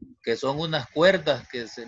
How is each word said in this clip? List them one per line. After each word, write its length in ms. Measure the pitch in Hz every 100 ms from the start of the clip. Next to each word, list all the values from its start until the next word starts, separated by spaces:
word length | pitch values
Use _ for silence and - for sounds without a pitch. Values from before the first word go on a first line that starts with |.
| - -
que 140 | 113 113
son 240 | 135 147
unas 280 | 165 156 120
cuerdas 560 | 147 180 185 151 123 -
que 180 | 123 110
se 200 | -